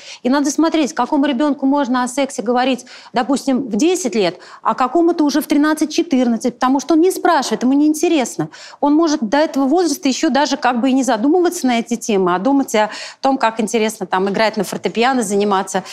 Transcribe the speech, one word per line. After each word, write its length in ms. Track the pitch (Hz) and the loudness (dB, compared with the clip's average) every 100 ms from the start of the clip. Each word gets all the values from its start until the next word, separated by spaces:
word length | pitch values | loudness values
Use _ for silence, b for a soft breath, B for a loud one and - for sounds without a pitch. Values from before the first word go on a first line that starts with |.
| B B | B B
И 60 | 247 | -2
надо 220 | 285 285 | 0 0
смотреть, 420 | - 320 320 277 | 0 2 2 0
какому 320 | - 240 311 294 | -2 -2 0 0
ребенку 400 | 262 302 277 269 | 0 0 0 0
можно 380 | 285 254 254 | 0 0 -2
о 40 | 247 | -2
сексе 340 | 285 269 - | -2 -4 -4
говорить, 440 | 220 247 254 254 - B B | -2 0 0 -2 -6 B B
допустим, 540 | 233 254 269 - 254 - | -4 -2 -2 0 -2 -2
в 80 | 208 | 0
десять 400 | 311 359 247 214 | 0 0 -2 0
лет, 220 | 180 170 B B | 0 -2 B B
а 120 | 214 | -4
какому-то 500 | 220 254 339 330 339 | 0 0 2 2 2
уже 180 | 294 302 | 0 0
в 60 | - | 0
тринадцать-четырнадцать, 1080 | 294 302 311 302 - 339 254 254 226 247 - | 2 2 0 -2 -2 0 0 2 0 -2 -2
потому 240 | 254 269 | 0 0
что 140 | - | 2
он 80 | 330 | 2
не 100 | 359 | 2
спрашивает, 520 | 370 370 320 254 214 | 2 2 2 0 -2
ему 100 | 247 | 2
неинтересно. 760 | 277 302 302 349 320 226 - 156 B B B | 2 2 2 2 0 0 -4 -8 B B B
Он 140 | 285 302 | 2 2
может 240 | 330 302 | 2 0
до 160 | 214 277 | 0 0
этого 280 | 320 277 269 | 0 0 2
возраста 420 | 330 339 277 277 | 2 0 0 -2
еще 220 | 240 320 | 0 0
даже 280 | 254 294 269 | 2 0 0
как 240 | 240 247 | 0 0
бы 80 | 262 | 2
и 40 | |
не 100 | 262 | 2
задумываться 640 | 254 226 269 349 349 349 262 | 2 0 2 2 2 0 0
на 120 | 233 | 0
эти 160 | 226 233 | -2 -4
темы, 400 | - 202 180 180 | -2 0 2 0
а 40 | |
думать 360 | 196 277 269 214 | 2 0 0 0
о 140 | 214 B B B | 0 B B B
том, 160 | 269 269 | -2 0
как 220 | 226 226 | 0 -2
интересно 460 | 220 233 214 - 190 | -2 -2 -2 -4 -4
там 240 | 185 196 | -2 -2
играть 280 | 196 220 214 | 0 0 -2
на 60 | |
фортепиано, 600 | 180 190 202 190 240 262 | -4 -6 -6 -2 0 0
заниматься 600 | 196 202 208 190 196 190 - | 0 0 0 0 -2 -6 -8